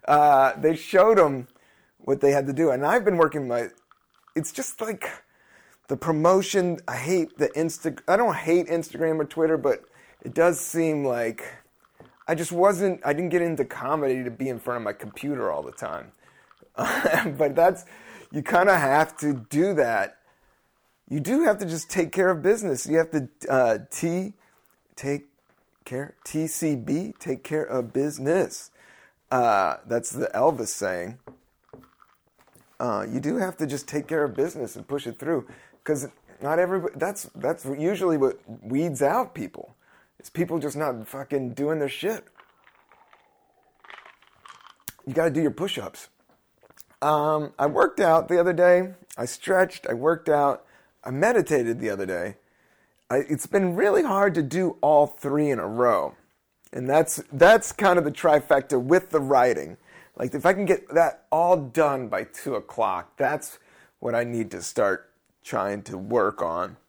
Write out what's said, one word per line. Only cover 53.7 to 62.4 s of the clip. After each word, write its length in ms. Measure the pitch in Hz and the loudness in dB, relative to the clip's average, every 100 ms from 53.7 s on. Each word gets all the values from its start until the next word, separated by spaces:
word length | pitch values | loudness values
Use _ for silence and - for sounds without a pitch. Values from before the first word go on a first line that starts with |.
| 170 | 2
really 260 | 381 392 | 2 2
hard 320 | 302 196 202 | 2 2 2
to 80 | 170 | 2
do 340 | 139 160 185 - | -2 0 -2 0
all 260 | 143 151 147 | 4 6 4
three 440 | - 143 143 147 | 0 -4 0 0
in 80 | 123 | 0
a 80 | 90 | -2
row. 480 | 113 123 104 73 - _ _ _ _ _ | 2 4 4 0 -8 _ _ _ _ _
And 160 | 131 127 | -10 2
that's, 320 | 147 156 - - | 2 2 -4 -8
that's 400 | 135 170 220 - | 6 8 8 4
kind 280 | - 202 180 | 0 2 4
of 60 | |
the 60 | 151 | 2
trifecta 720 | - 170 151 - 139 135 135 | 0 4 4 4 2 2 -2
with 280 | 127 180 180 | 4 2 4
the 100 | 160 | -2
writing. 560 | 135 135 123 110 73 87 _ - - - | 2 4 4 2 -6 -16 _ -20 -20 -8
Like, 180 | 127 | -6
if 120 | 147 170 | 0 2
I 80 | |
can 100 | 190 | 2
get 240 | 196 185 - | 2 0 2
that 320 | 156 165 - _ | 2 2 0 _
all 260 | 156 175 180 | 0 4 2
done 520 | 135 156 151 135 117 | 2 0 2 2 -4
by 160 | 98 | -6
two 320 | 104 - | -6 -10